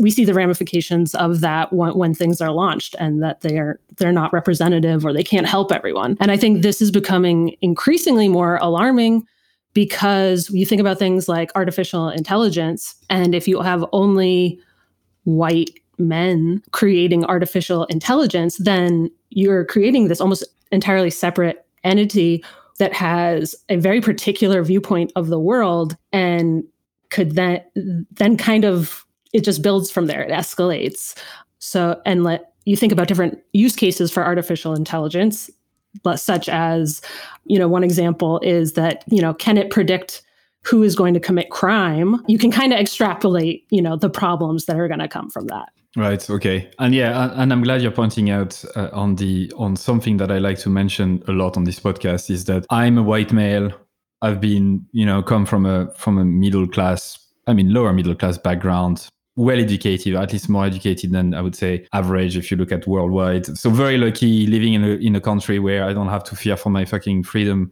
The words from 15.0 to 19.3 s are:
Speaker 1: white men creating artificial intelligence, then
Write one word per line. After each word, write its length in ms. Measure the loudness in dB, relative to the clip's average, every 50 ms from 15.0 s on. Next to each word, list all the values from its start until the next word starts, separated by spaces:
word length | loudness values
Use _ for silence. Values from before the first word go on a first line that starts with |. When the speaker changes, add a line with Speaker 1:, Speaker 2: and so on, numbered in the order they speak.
| _ _ _ _
Speaker 1:
white 480 | -4 -2 0 0 2 2 2 0 0 -2 -6 -16 _ _ _ -4
men 640 | -2 -2 0 0 0 0 0 0 0 0 -2 -4 -6 -6
creating 520 | -2 0 2 2 4 4 2 2 2 2 0
artificial 600 | 0 0 -2 -2 -2 -2 -4 -2 -2 -2 -2 -2
intelligence, 720 | -2 -4 -4 -2 0 2 2 2 2 0 0 -2 -2 -2 -2
then 500 | 0 0 2 2 2 2 2 0 0 -2 -6 _ _ -6